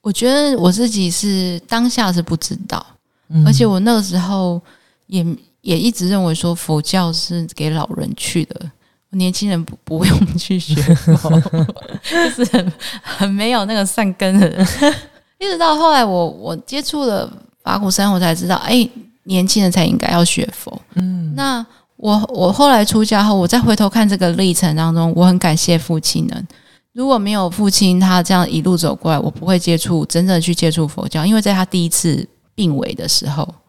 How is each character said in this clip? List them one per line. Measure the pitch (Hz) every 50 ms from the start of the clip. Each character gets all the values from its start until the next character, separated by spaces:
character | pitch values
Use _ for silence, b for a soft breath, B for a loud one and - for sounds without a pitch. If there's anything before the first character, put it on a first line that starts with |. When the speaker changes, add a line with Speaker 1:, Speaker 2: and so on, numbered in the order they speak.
Speaker 1:
我 | _ 214 190
觉 | - 226 247 262
得 | 285 294 285 269
我 | 240 170 180
自 | 180 202 240 240
己 | 220 208 190 175
是， | 170 - - 208 196 190 185 180 175 170 - _
当 | 233 233 240 247
下 | 240 - 233 190 180
是 | 175 165
不 | - 170
知 | 156 - - - - 190 -
道， | - 82 - - _ _ _ _ _ _ _ _
Speaker 2:
嗯。 | 160 160 151
Speaker 1:
而 | 151 143
且 | 135 233
我 | 220 196 185
那 | 196 233 240
个 | 220
时 | 202 190 175
候 | 180 175 185 202 196 190 180 175 170 b b b b b b b b b _
也， | 185 185 170 170 165 - _ _ _ _ _
也 | - 180
一 | 165 185 240
直 | 226 - 180 180
认 | 196 202 185
为 | 170 160
说 | 160 - 170 170
佛 | 170 - - 160 151
教 | 147 - - 190 180 170 160
是 | 160 - - 175 170 165 160 -
给 | - 147 156
老 | 156 160 143 -
人 | - 160 151 - -
去 | - - - - 175 156
的， | - - - - 156 - _ _ _ _ _ _ _
年 | - 190 185 180 185
轻 | - 208 202
人 | 190 170 165
不， | - - - _
不 | - 160 160 180
用 | 190 - - 202 - 151 170
去 | - - 190 185
学 | 165 - 151 - 147 151 170
佛， | - - - 160 - - 160 160 160 151 - - 165 160 -
<laughs> | - - - - - - _ -
就 | 320 339 339 330
是 | - - 247 196 -
很， | 240 175 185 165 B B B B 214 B
很 | - - - 196 202
没 | 196 196 208 233
有 | 247 233 202
那 | 196 226
个 | 214 196
善 | 190 - - 220 196 180
根 | _ 196 190 190 202
的 | 202 165
人。 | - - 190 180 - - 285 285 302 -
<laughs> | - - _ _ _ _ _ _
一 | 381
直 | 403 381 330
到 | 339 330 302
后 | 302 320 330 311
来 | 277 240
我， | 208 185 180 170 160
我 | - 85 202 233 - 165
接 | - - - 277
触 | 294 - - 294 285
了 | 247 208 190 - - - - - _ _ _ _
法 | - -
鼓 | 196 208 190
山， | 185 - 196 208
我 | 202 180
才 | 180 170 165
知 | 175 180
道， | 180 185 -
哎， | - - 226 254 233 240 - - - - _ _ _
年 | - 190 185 180
轻 | 190 - 214
人 | 202 180 175
才 | 190 165
应 | 165 - -
该 | - - 170
要 | 170 175
学 | 170 - - - - -
佛。 | - - - - - - _ -
Speaker 2:
嗯。 | 175 185 185 185 180 170 156 147
Speaker 1:
那 | 143 269 269 262 240 226 b b b b b _
我， | _ - 214 208 214 208 - 254
我 | 196 185 180 202
后 | - 285 285
来 | 262 226 208
出 | 208 - 220 214
家 | 214 220 202 202
后， | 214 214
我 | 196 180 175
再 | - 247
回 | 240 240 214
头 | 208 220 196
看 | - 226 220 208
这 | 196
个 | 190 185 175
历 | 170 175 196 185 175
程 | - - 165 151
当 | 156 160 165 165
中， | 165 165 165 160
我 | 165 175
很 | 180 180
感 | 180 - 175 156
谢 | 165 - - 175
父 | 165 160 - 170 160
亲 | 156 - - 160 160 -
呢。 | - - - 170 b b b b b b b b _
如 | 233 254
果 | 269 269 233
没 | 196 202 214
有 | 208 190 175
父 | 170 190 214 196
亲 | 196 - - 185 180 180
他 | 190 185 185 180 175
这 | - 196
样 | 180 175 -
一 | - 160 147
路 | 180 185
走 | 170 165 156 143
过 | - - 160 160
来， | 147
我 | - 151
不 | 147 - 156
会 | 175 190 180
接 | 170 - 170
触， | 165 - - 175 165 147
真 | - - - 190
正 | 185 190 170
去 | 165 175 175
接 | - - 165 156
触 | 165 160 147
佛 | 151 - -
教， | 143 - 156 156
因 | 185 220
为 | 220 208
在 | 208 202
他 | 185 185
第 | 185 - 185 170
一 | 170
次 | 165 - - 175 147 - - - _ _ _ _ _
病 | - 208 175 147 135
危 | - - -
的 | - 80
时 | 160 - - - -
候 | 143 151 143 175 170 - _